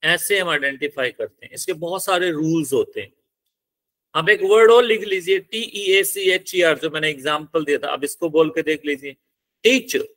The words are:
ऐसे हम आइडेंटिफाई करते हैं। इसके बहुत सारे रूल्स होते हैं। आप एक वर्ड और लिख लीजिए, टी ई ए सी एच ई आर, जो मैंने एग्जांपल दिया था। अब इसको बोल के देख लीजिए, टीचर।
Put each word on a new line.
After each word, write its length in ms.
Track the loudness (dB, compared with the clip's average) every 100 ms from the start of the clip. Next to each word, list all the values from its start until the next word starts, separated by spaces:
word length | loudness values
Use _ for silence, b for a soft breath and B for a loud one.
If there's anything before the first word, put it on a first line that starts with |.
ऐसे 360 | 0 -2 0 0
हम 100 | 0
आइडेंटिफाई 600 | -2 -2 -4 -8 -4 -6
करते 340 | -6 -12 _ -20
हैं। 80 |
इसके 200 | -14 -8
बहुत 320 | -6 -6 -6 -2
सारे 260 | 0 0
रूल्स 420 | -2 0 -2 0
होते 280 | 0 -2 -4
हैं। 120 | -14 _ _ _ _ _ _ _ _ _ _ -4
आप 140 | 2
एक 140 | 2
वर्ड 280 | 4 6 8
और 120 | 8
लिख 200 | 6 0
लीजिए, 360 | -2 -6 0 -2
टी 320 | -2 -10 -8 -8
ई 180 | 0
ए 100 | 2
सी 260 | 2 0 0
एच 260 | 0 -2 0
ई 60 |
आर, 180 | 2 2
जो 100 | -2
मैंने 200 | -4 -4
एग्जांपल 560 | -4 -4 -4 -2 -4 0
दिया 120 | -2
था। 100 | -2
अब 160 | -6
इसको 260 | -6 -4 -2
बोल 200 | 2 2
के 120 | 0
देख 240 | -2 -4 -4
लीजिए, 260 | -6 -8 -18 _ _ _ _
टीचर। 440 | 2 2 0 -6 -6